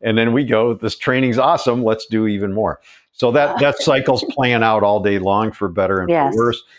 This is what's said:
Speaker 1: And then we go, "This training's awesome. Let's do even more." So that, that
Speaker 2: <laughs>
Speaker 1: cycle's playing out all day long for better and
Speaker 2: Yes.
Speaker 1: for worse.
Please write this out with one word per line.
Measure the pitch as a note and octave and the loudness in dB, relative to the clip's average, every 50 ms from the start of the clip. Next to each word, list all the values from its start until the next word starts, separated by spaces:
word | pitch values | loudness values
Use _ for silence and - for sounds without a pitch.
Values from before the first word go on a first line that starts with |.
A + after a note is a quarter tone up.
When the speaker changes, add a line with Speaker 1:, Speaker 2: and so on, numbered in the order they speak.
Speaker 1:
And | - A2+ A2 A2+ | -4 0 2 2
then | A2+ A#2 | 2 2
we | A#2 C3+ D3 | 2 0 0
go, | A#2 A2+ A2 A2+ A#2+ A2+ | 2 2 2 2 0 0
"This | F#2+ A2+ A2 - - | -2 -4 -6 -6 -4
training's | - - B2+ C3 C3 B2+ A#2 B2 | -2 -2 0 2 0 2 2 2
awesome. | C3 C#3 C3 - - B2+ A#2+ B2+ A#2+ | 2 2 2 2 0 0 0 0 0
Let's | A2 A2 A2 - | 0 0 -2 -4
do | - A2 A2 A2 | -4 -2 -2 0
even | G#2+ G#2 G2 G2+ G2 | -2 -2 -4 -4 -4
more." | F#2+ G#2+ A2 F2 D2+ - _ - - - _ _ | -4 -4 -4 -4 -6 -8 _ -20 -20 -20 _ _
So | _ - C3+ A#2+ | _ -2 0 2
that, | A#2+ D3 C#3+ D3 - - | 2 2 2 0 0 0
that | C#3+ C#3+ C#3 - | 0 0 0 0
Speaker 2:
<laughs> | |
Speaker 1:
cycle's | - D#3+ C#3 C3 C3+ - C3+ A#2+ - - | 0 0 0 2 2 0 -2 -2 -4 -6
playing | - - B2+ B2 A#2+ A#2 A2+ | -4 -2 0 0 2 2 2
out | A2+ A2 G#2+ | 2 2 2
all | G#2 G2+ G#2 G#2+ | 2 2 0 0
day | F#2 G#2 G2+ G2 | 0 0 0 0
long | F#2 F#2+ G2 G#2 A2 G#2+ | 0 0 0 0 0 -2
for | F#2 - G2+ F#2+ | -4 -6 -6 -4
better | E2+ G#2 F#2+ F#2 G2 F#2+ | -2 -2 -2 0 0 -2
and | F#2 E3+ | -2 0
Speaker 2:
Yes. | E3+ D#3+ C#3+ C3+ G#2+ | 0 0 0 0 0
Speaker 1:
for | A2 A#2 | 0 0
worse. | A#2+ A#2 - - _ - | 0 -2 -4 -10 _ -20